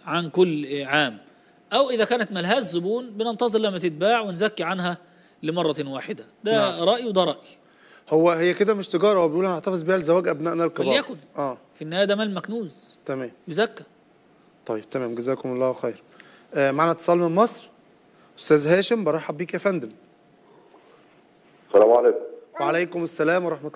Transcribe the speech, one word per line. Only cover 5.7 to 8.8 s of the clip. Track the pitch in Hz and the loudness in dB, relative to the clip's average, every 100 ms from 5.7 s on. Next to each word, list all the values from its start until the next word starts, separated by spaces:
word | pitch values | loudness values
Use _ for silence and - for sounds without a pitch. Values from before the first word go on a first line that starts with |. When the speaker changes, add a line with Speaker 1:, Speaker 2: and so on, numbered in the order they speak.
| 151 139 | -2 -6
Speaker 1:
واحدة. | 135 - - - _ | -8 -10 -12 -16 _
ده | 208 | 0
Speaker 2:
نعم. | 220 202 170 170 | 2 2 2 2
Speaker 1:
رأي | 240 240 | 2 2
وده | 185 | 2
رأي. | 170 - - - _ _ - - - | 2 -2 -10 -20 _ _ -20 -20 0
Speaker 2:
هو | 156 170 | 4 4
هي | 165 175 | 4 2
كده | 180 202 | 2 0
مش | 208 | 0